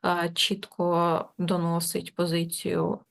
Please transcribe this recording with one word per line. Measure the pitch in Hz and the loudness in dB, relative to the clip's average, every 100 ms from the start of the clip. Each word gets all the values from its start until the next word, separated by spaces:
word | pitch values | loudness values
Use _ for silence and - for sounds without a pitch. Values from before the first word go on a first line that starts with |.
е, | 180 175 170 | 0 0 0
чітко | 170 - 196 - - 175 170 170 160 - - | 0 0 0 -6 -2 2 4 4 2 -2 -4
доносить | 175 180 170 170 170 - 170 | 0 2 2 0 0 -4 -6
позицію | - 175 170 165 - - 170 165 202 _ | -4 0 0 -2 -4 -2 0 0 -4 _